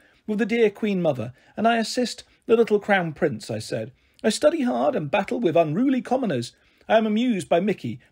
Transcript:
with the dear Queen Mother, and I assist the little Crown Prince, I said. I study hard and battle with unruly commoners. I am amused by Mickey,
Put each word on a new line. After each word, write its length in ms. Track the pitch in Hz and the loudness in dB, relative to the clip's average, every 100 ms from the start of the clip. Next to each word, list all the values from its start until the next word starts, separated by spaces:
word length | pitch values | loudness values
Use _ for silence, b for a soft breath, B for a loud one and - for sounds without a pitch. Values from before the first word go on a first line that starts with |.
| b b - | b b -6
with 120 | 214 | -4
the 80 | 220 | -2
dear 240 | 233 214 | 2 2
Queen 300 | 202 214 190 | 2 -2 0
Mother, 320 | 165 127 120 b b - | 0 -2 -6 b b -2
and 100 | 214 | 0
I 120 | 233 | 2
assist 460 | 220 - 240 - b b - | 0 -2 -4 -6 b b 2
the 100 | 226 | 2
little 240 | 226 208 | 4 2
Crown 320 | 202 196 170 | 2 0 0
Prince, 380 | 147 165 117 - | -2 -2 -2 -6
I 80 | 110 | -10
said. 340 | - 127 113 b b b | -6 -8 -8 b b b
I 80 | 226 | -2
study 320 | 220 302 330 | 2 2 2
hard 340 | 247 247 262 254 | 0 0 0 -2
and 140 | 147 | -2
battle 300 | 202 196 254 | -2 -2 -2
with 160 | 202 160 | 2 2
unruly 460 | 160 156 269 254 | 2 2 0 0
commoners. 500 | - 240 240 135 120 b b b b | -2 -2 -2 -4 -6 b b b b
I 80 | 214 | 2
am 100 | 220 | 2
amused 420 | 214 254 202 139 | 0 0 -2 0
by 120 | 175 | 0
Mickey, 400 | 202 180 139 107 b | 2 -2 -6 -10 b